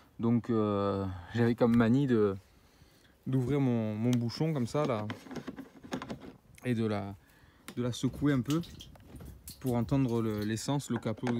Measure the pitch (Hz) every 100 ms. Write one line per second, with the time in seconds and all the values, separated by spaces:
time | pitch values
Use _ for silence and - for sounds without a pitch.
0 | - - 117 120 - 113 104 101 101 98
1 | 95 92 - 113 117 113 120 117 113 131
2 | 139 113 104 95 - _ _ _ - _
3 | _ _ - 131 123 143 131 120 110 107
4 | 117 123 117 - 160 147 117 147 151 110
5 | 107 - - - - - - - - -
6 | - - - - _ - 127 113 110 104
7 | 98 95 - - - _ - - 123 117
8 | 131 - 143 139 117 156 170 - - -
9 | - - - - - - 131 120 110 139
10 | 131 117 113 104 104 110 - 143 - 117
11 | 117 107 123 117